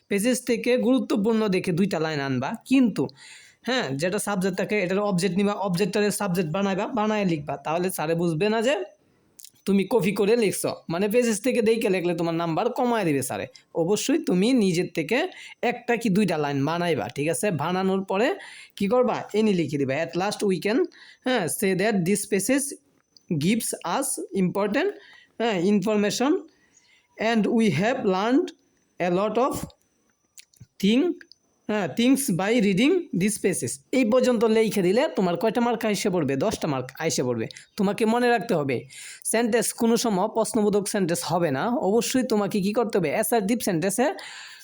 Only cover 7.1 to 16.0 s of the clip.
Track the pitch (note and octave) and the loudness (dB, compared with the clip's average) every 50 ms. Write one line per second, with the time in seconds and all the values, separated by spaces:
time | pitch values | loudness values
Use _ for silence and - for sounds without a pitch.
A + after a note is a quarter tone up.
7.1 | G#3+ G#3+ G3+ F#3 E3 D3 C#3+ D3+ C#3 - - D#3 D#3 F3 F3 F#3+ F#3 - D#3 D#3 | 0 0 0 0 0 -2 -4 -6 -8 -8 -4 -4 -2 0 0 -2 -2 -4 -2 -2
8.1 | E3 E3 F3 F3 E3 D3+ G3 G#3+ G#3+ A3+ G#3+ B3+ D4+ G4 F#4 - - _ _ _ | 0 0 0 0 0 0 0 0 0 2 2 2 0 0 -2 -8 -12 _ _ _
9.1 | _ _ _ _ _ - - - _ _ - - F#3+ G3 F#3+ - C4 A3+ - G3+ | _ _ _ _ _ -20 -20 -20 _ _ -2 2 2 2 2 4 2 2 2 2
10.1 | G3+ G#3 G3+ F#3+ A#3 A#3+ A3 E3 - - - C3+ G#2 - - - D#3+ F3 G3+ G#3+ | 0 2 2 2 4 4 4 2 0 0 -2 -4 -4 -4 -6 -6 -2 -2 0 2
11.1 | G3+ B3 B3 A3+ G#3+ G3 - B3+ G#3+ A#3+ A3 A3 A3+ G#3+ G#3+ G#3+ F#3 F#3 E3 F3 | 2 2 2 2 0 0 0 0 0 2 2 2 2 2 2 0 0 0 0 -2
12.1 | F3 E3 E3+ E3+ E3 E3 E3+ E3+ D#3+ E3 G#3+ A#3 A#3+ - B3+ B3 A#3 A3+ G3 E3 | -2 0 -2 -2 0 -2 -2 -2 0 0 -2 -2 -2 0 0 0 0 0 2 2
13.1 | D3 C3+ A#2+ - A2 G2 F#2+ - - - _ _ - - E3 E3+ G#3+ G#3 - - | 0 0 0 -2 -4 -6 -6 -8 -10 -18 _ _ -4 -2 0 0 0 0 2 0
14.1 | C#4 E4 D#4 - F#3+ F3+ F#3+ A#3 C4+ B3 G3+ F#3+ E3+ E3 F3 - - - D#3 D#3 | 0 0 2 0 2 2 2 4 4 4 4 2 2 0 -2 -2 -2 -6 -4 0
15.1 | A3 C4+ F#4 F#4 - - - - - - - A#3+ A#3+ A#3+ - - A#3+ A3+ | 0 0 0 -2 -6 -12 -20 -20 -12 -4 -2 -2 -2 -2 -2 -2 -2 0